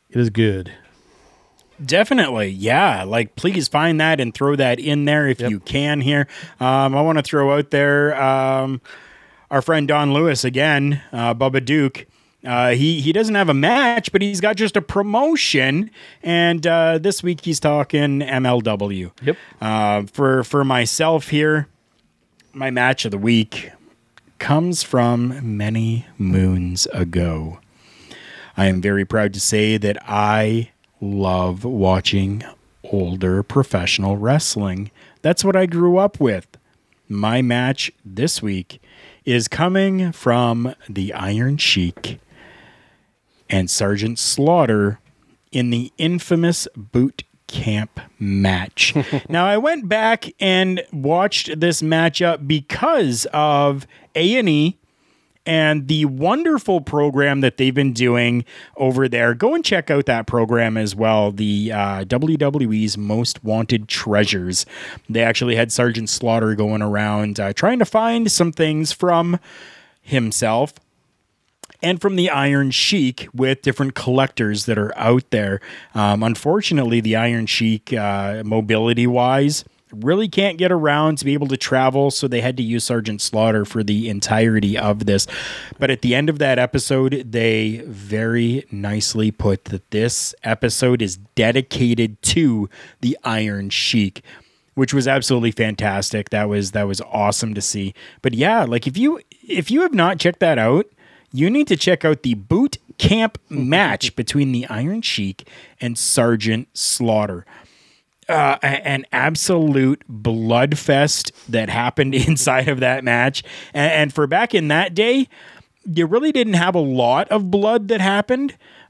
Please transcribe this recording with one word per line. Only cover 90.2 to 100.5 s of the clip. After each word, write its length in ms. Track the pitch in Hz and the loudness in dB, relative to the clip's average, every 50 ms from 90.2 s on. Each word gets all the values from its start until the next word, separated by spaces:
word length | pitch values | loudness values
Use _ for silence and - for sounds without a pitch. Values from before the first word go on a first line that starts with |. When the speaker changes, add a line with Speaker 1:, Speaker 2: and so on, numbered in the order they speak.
| - - - - - | -6 -8 -10 -8 -6
Speaker 2:
episode 580 | 113 113 - - 117 - - 131 123 123 120 | -6 -4 -2 -2 -4 -2 0 0 0 0 0
is 160 | 113 95 90 95 101 - _ | -2 -6 -6 -10 -16 -8 _
dedicated 840 | - 110 113 120 135 131 - - - 123 120 117 113 117 110 107 - - | 0 0 2 2 0 -2 -4 -4 -2 0 0 2 0 0 -2 -4 -6 -4
to 460 | - - 170 160 139 117 107 101 95 - - - - - _ | -2 0 2 2 2 0 0 -4 -6 -8 -18 -20 -20 -14 _
the 160 | - 120 294 - - | -4 -4 -4 -4 -4
Iron 460 | 123 113 110 110 107 101 101 98 101 | -4 -4 -2 -2 -4 -4 -6 -6 -6
Sheik, 520 | - - - - - 113 101 95 - - - - - - _ _ _ _ _ _ _ | -4 -4 -2 0 2 2 0 0 -2 -8 -18 -20 -20 -20 _ _ _ _ _ _ _
which 180 | 135 135 - 143 | -2 0 0 2
was 160 | 139 123 135 | 0 2 2
absolutely 440 | 135 139 123 - 135 120 117 117 - | 2 0 2 2 0 2 2 0 0
fantastic. 800 | - 113 110 107 - 107 104 95 101 98 - - 107 101 - | 0 -2 -2 -2 -2 -2 -2 -2 -2 -4 -4 -4 -6 -6 -4
That 180 | - 104 107 104 | -2 -2 -2 0
was, 240 | 104 101 101 95 98 | -2 -2 -4 -2 -2
that 140 | 107 101 | -2 -2
was 140 | 101 98 - | -2 -4 -6
awesome 540 | - - - 107 101 104 101 - 117 110 104 | -8 -6 -2 0 0 0 0 0 -4 -4 -4
to 80 | 101 98 | -4 -6
see. 320 | - - 104 98 98 - - - - - _ | -6 -4 -4 -6 -8 -8 -12 -20 -20 -20 _
But 140 | - 123 117 | -4 -2 0
yeah, 300 | 110 139 190 226 233 165 | 2 2 2 2 2 0
like, 220 | 120 117 120 - | 0 -2 -2 -2
if 120 | 143 131 190 | -4 -2 0
you, 220 | 247 294 330 - - _ - _ - - | 0 0 0 -2 -8 _ -20 _ -10 -6
if 220 | 359 185 160 - | -4 -4 -2 0
you 120 | 226 302 370 | 0 2 2
have 120 | 349 285 | 2 2
not 240 | 190 165 175 190 156 | 2 2 2 0 0
checked 220 | - 180 175 - | 0 -2 0 2
that 180 | 190 165 | 2 2